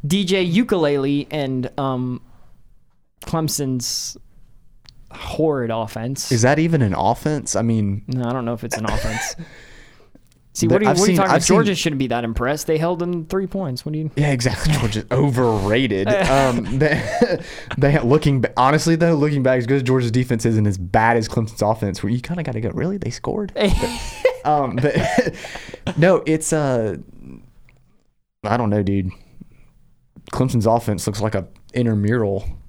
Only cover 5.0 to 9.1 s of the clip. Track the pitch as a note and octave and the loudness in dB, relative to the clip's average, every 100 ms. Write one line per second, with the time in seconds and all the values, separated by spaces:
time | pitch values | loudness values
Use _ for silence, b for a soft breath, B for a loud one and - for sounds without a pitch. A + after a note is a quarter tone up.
5 | - - - - D#3+ C#3+ A#2 A2+ A2 A#2 | -20 -16 -12 -2 -2 0 -2 -4 -6 -6
6 | A#2 C3+ - B2 A#2 D3 E3 E3 A2+ F2+ | -8 -8 -2 2 4 4 2 2 2 2
7 | F#2 B2 D3+ D3+ - G2 A#2 A2+ G#2 G2 | 0 0 -2 -4 -4 -2 0 0 0 -4
8 | - B2+ A#2+ B2+ A#2 A#2 A#2 A2+ A2 - | -6 -6 -4 -4 -6 -6 -6 -6 -2 -2
9 | A2 | -2